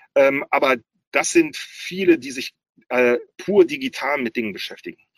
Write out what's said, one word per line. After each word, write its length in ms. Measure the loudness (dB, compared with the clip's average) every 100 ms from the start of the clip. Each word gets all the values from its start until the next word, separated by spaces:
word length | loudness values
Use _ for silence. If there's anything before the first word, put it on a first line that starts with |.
| _ 2
Ähm, 280 | 2 2 -2
aber 260 | 0 2 0 _ _ _
das 200 | -4 2
sind 240 | 2 2 -4
viele, 600 | -16 -14 -10 -2 2 2
die 120 | 0
sich, 200 | -12 -12 _ _ _ -4
äh, 300 | 0 2 2 -4 -12
pur 260 | 0 4
digital 580 | 4 2 -8 -6 -4 -2
mit 140 | -4 -4
Dingen 160 | -6
beschäftigen. 500 | -8 -12 -14 -16 -18 _